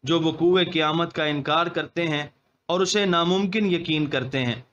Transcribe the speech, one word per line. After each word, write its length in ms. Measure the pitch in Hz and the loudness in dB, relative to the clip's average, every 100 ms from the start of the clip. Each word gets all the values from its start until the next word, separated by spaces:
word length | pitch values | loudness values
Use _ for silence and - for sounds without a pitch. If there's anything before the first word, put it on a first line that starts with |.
जो 160 | 131 165 | 0 0
वकूए 440 | 160 156 170 185 175 | 0 2 2 4 2
क़यामत 460 | 160 156 165 170 | 0 0 0 -2
का 140 | - 151 | -2 -2
इनकार 420 | 147 139 151 170 | -2 0 0 0
करते 320 | 175 151 - | -4 -6 -4
हैं 280 | 170 147 147 _ _ _ _ | -2 -2 -6 _ _ _ _
और 140 | 175 | -2
उसे 220 | 185 208 202 | 0 0 2
नामुमकिन 600 | 170 170 185 202 220 208 | 2 2 2 0 0 0
यकीन 400 | 170 175 156 151 | 0 0 -2 0
करते 320 | 147 135 135 | -2 -4 -2
हैं। 240 | 123 113 - | -2 -4 -10